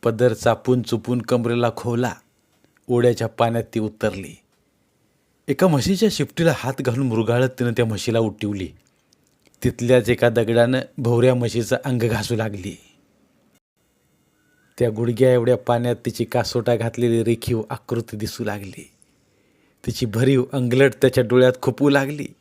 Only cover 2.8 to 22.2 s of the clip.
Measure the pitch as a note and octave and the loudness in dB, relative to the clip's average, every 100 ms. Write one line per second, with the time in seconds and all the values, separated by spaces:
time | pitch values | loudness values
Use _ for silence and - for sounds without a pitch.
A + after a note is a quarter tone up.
2.8 | _ B2 A#2+ A#2 A2+ - A#2 A#2 A2+ A#2 | _ 2 2 2 -4 0 0 0 -4 -4
3.8 | G#2+ - A2 G2 F#2+ - _ _ _ _ | -6 -4 -4 -4 -14 -18 _ _ _ _
4.8 | _ _ _ _ _ _ - C3+ F#3 D3 | _ _ _ _ _ _ -6 0 2 2
5.8 | D3+ F#3+ A3 - C#3+ - E3 C#3 B2 C3+ | 0 2 0 0 -4 0 0 0 -4 -4
6.8 | C3 A#2 C3+ A2+ G#2+ A#2+ C3 B2+ A#2+ A2+ | -2 0 0 0 2 2 0 0 -2 0
7.8 | A#2 G#2 - A#2 A2+ G#2 G#2 G2+ F2 - | -2 -2 -2 0 0 -2 -6 -6 -8 -12
8.8 | _ _ _ _ _ _ _ _ B2 - | _ _ _ _ _ _ _ _ -4 -2
9.8 | A#2+ B2+ A2 A#2+ A#2+ A2+ A2 A#2 A#2 C3 | 2 2 4 2 2 2 0 2 2 0
10.8 | - - A#2 A#2 B2 B2 A#2+ A2+ G#2+ B2 | -4 -6 -2 2 4 2 0 -4 -2 -2
11.8 | C#3+ B2 A#2 G#2+ G#2 A2+ A2 G2+ F#2+ - | -2 -2 -2 -2 -4 -4 -4 -6 -12 -14
12.8 | _ _ _ _ _ _ _ _ _ _ | _ _ _ _ _ _ _ _ _ _
13.8 | _ _ _ _ _ _ _ _ _ - | _ _ _ _ _ _ _ _ _ -2
14.8 | A#2+ G#2+ A#2 A2+ B2+ B2+ A#2 B2 - A#2+ | -2 0 -4 2 4 4 4 0 2 0
15.8 | A#2+ A#2+ - A2+ A2+ B2 A#2 A#2+ A#2 A#2 | 0 -2 -4 -4 -4 -2 -2 -2 0 0
16.8 | A2+ - A#2+ A#2 A2 A2+ - A#2 A2 B2 | -2 -2 0 0 0 -2 -2 -4 -4 -12
17.8 | - A#2 A2+ G#2+ G#2 - G#2+ G2+ G2 - | -8 -8 -6 -8 -10 -6 -8 -8 -12 -16
18.8 | - _ _ _ _ _ _ _ _ _ | -20 _ _ _ _ _ _ _ _ _
19.8 | - - A#2 A2 C3 C3+ B2 C#3+ B2 B2+ | -8 -4 -4 0 2 2 0 -2 0 4
20.8 | C#3 - C3 B2+ A#2 B2 B2+ B2+ - A2+ | 4 4 2 2 2 6 4 4 -2 0
21.8 | C#3+ C#3 C3+ D3 | 2 2 0 -8